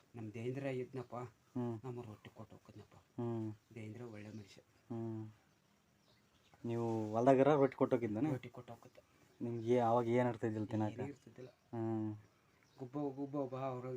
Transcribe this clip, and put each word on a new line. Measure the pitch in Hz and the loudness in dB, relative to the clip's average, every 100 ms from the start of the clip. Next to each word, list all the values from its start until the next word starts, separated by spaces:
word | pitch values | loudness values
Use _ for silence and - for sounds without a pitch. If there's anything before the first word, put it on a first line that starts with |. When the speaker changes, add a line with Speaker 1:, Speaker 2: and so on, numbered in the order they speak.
| _ 120 | _ -12
Speaker 1:
ನಮ್ಮ | 110 | -10
ದೇಂದ್ರ | 113 123 127 139 | -6 -6 -4 -4
ಇದ್ನಪ್ಪ, | 127 123 131 123 | -4 -4 -8 -8
Speaker 2:
ಹ್ಮ್. | 117 127 _ _ 127 120 113 | -8 -10 _ _ -4 -2 -4
Speaker 1:
ನಮ್ಮ | 127 120 | -8 -10
ರೊಟ್ಟಿ | 107 104 - | -10 -14 -16
ಕೊಟ್ಟು | - 107 - | -18 -18 -20
ಹೋಗಿದ್ನಪ್ಪ. | - 107 101 - _ - | -20 -20 -20 -20 _ -6
Speaker 2:
ಹ್ಮ್. | 120 117 110 107 _ | -2 -2 -4 -6 _
Speaker 1:
ದೇಂದ್ರ | 113 107 113 | -12 -10 -10
ಒಳ್ಳೆ | 120 104 107 | -10 -10 -12
ಮನುಷ್ಯ. | 110 104 - _ _ - | -12 -14 -20 _ _ -8
Speaker 2:
ಹ್ಮ್. | 117 113 110 110 - _ _ _ _ _ _ _ _ _ _ _ - | -4 -4 -4 -8 -12 _ _ _ _ _ _ _ _ _ _ _ -10
ನೀವು | 120 117 117 113 107 | -4 -2 0 0 0
ಹೊಲ್ದಾಗಿರ | 110 123 131 135 | 4 6 8 8
ರೊಟ್ಟಿ | 151 135 - | 6 4 4
ಕೊಟ್ಟು | 131 123 | 2 2
ಹೋಗಿದ್ದಾನೆ? | 117 104 151 | 2 0 0
Speaker 1:
ರೊಟ್ಟಿ | 127 123 | 0 -6
ಕೊಟ್ಟು | - 123 | -14 -14
ಹೋಗಿದ್ದ. | 117 123 - _ _ - - | -16 -18 -20 _ _ -20 -8
Speaker 2:
ನಿಮ್ಗೆ | 120 117 113 123 | -4 -2 4 6
ಅವಾಗ | 117 120 117 | 6 6 6
ಏನ್ | 120 123 | 4 4
ಇರ್ತಿದ್ದಿಲ್ಲ | 113 117 107 107 | 2 -2 0 0
ತಿನ್ನಕ? | 107 107 | 0 0
Speaker 1:
ಏನೂ | 113 135 | -2 -8
ಇರ್ತಿದ್ದಿಲ್ಲ. | 139 - - 127 - - | -8 -18 -18 -18 -18 -10
Speaker 2:
ಹ್ಮ್. | 117 113 110 107 107 - _ _ _ _ - | -4 -2 0 -2 -6 -14 _ _ _ _ -14
Speaker 1:
ಗುಬ್ಬ | 123 143 | -8 -4
ಗುಬ್ಬ | 143 131 139 147 131 131 | -4 -4 -4 -2 -4 -4
ಬಾ | 135 | -4
ಅವ್ರ | 127 127 | -4 -6